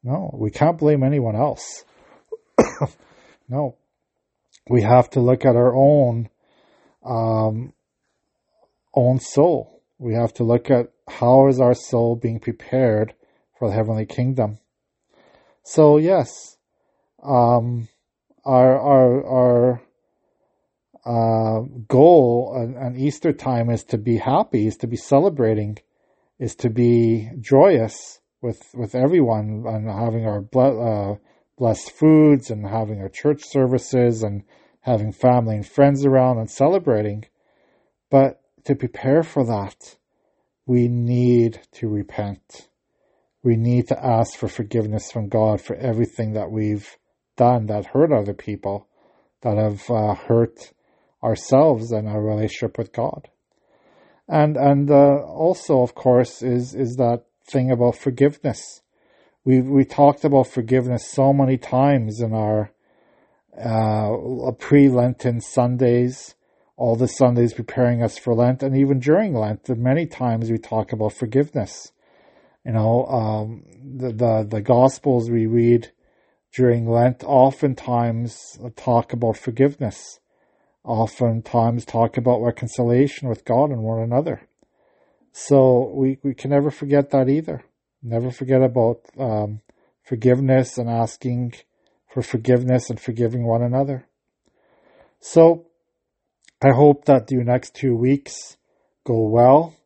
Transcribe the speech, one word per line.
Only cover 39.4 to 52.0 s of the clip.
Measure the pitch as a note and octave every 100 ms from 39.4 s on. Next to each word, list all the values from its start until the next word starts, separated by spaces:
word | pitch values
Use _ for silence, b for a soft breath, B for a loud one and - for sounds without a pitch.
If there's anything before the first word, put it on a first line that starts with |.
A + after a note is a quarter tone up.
| A#2
that, | G#2+ G2 _ - _ _ _ _ _ _ _
we | - B2 A#2+
need | A#2+ A#2+ B2 B2 A#2+ A#2 - _
to | - A2+
repent. | G#2 G2+ - G#2 G2 _ - _ _ _ _ _ _ _ _
We | B2+ A2+
need | A#2 B2 -
to | C#3
ask | C3 A2+ A#2 -
for | G#2+
forgiveness | - G#2 A#2 G#2+ G#2+ -
from | A#2 G#2
God | A2 A2 G#2
for | - -
everything | C3 A2+ A2+ - A2
that | G#2+ F2+
we've | A2 G#2+ G#2 - _ _ _ _ -
done | A#2+ B2 G#2+
that | G#2 F#2
hurt | C3+ D#3+
other | B2+ G#2
people, | G2 - G2+ G2 G2+ _ _ _ _ _ _
that | A#2+ G#2
have, | G#2+ G#2 -
uh, | A2+ G#2+
hurt | G2 - A#2 A#2 _ - _ _ _ _ _
ourselves | A2+ A2+ - C3+ D#3 A#2+ A#2
and | A2